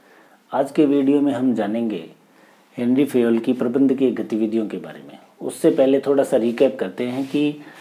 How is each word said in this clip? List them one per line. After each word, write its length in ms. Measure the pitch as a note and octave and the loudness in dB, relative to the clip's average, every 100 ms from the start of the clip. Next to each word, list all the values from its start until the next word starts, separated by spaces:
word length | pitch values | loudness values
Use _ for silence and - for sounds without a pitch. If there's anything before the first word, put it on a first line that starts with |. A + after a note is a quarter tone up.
| _ - _ _ _ | _ -20 _ _ _
आज 180 | B2 C#3 | -4 -2
के 140 | - C#3+ | 2 2
वीडियो 360 | C#3+ C3+ C#3+ | 2 2 2
में 120 | C#3+ | 2
हम 200 | B2 B2+ | 0 0
जानेंगे 580 | A2 G2+ A2+ A#2 F#2 E2 - _ _ _ _ _ - | 0 -2 -4 -4 -6 -10 -20 _ _ _ _ _ -6
हेनरी 280 | A#2+ C3 C#3+ | 0 2 2
फेयोल 340 | B2+ A#2 A#2 | 2 2 2
की 140 | A#2+ | 0
प्रबंधकीय 580 | B2 A#2+ B2+ C3+ C3 C3 | -2 -2 2 2 2 0
गतिविधियों 560 | G#2+ G2+ A2 A2 A2+ G2+ | -2 -4 -2 -2 -2 -4
के 100 | F#2+ | -8
बारे 220 | D#2+ - | -12 -16
में। 200 | - - - _ | -20 -20 -20 _
उससे 300 | C3+ - E3 | -12 0 2
पहले 280 | C#3+ C3+ C3+ | 4 4 2
थोड़ा 240 | C#3 C#3 | 2 0
सा 140 | C3 C3 | 2 0
recap 400 | A#2 A2+ C3+ C3 | 0 2 2 2
करते 240 | F#2+ - | -6 -6
हैं 260 | B2 B2+ C3+ | -6 -6 -4
कि 300 | D3 D3 D3 - - | -2 -2 -4 -12 -20